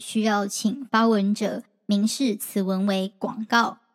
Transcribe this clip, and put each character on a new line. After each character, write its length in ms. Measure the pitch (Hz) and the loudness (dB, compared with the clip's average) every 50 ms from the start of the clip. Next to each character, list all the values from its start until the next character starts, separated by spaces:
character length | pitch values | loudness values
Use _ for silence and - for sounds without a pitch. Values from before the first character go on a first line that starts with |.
需 220 | - - - 220 214 | -10 -6 -2 0 2
要 260 | 220 208 208 202 202 | 2 2 0 0 -2
请 360 | - - - 214 247 285 262 - | -2 -2 -2 -2 -2 -4 -4 0
发 160 | - 220 226 | 2 4 4
文 260 | 226 220 202 196 202 208 | 4 4 4 2 2 0
者 300 | - 214 185 175 208 - _ _ _ _ | 0 -2 -4 -4 -6 -8 _ _ _ _
明 200 | - 208 202 208 | -2 0 0 0
示 280 | 220 - - 277 240 202 | 0 0 0 0 0 -2
此 260 | - - - - 208 | -2 -6 -6 -4 -2
文 260 | 190 185 190 190 196 | -2 0 0 0 0
为 260 | 202 190 190 190 196 - - | 0 0 0 -2 -4 -6 -6
广 280 | - - - 220 220 - | -8 -6 -6 -6 -4 0
告， 300 | 233 233 226 208 - - _ _ _ | 2 2 2 0 -2 -8 _ _ _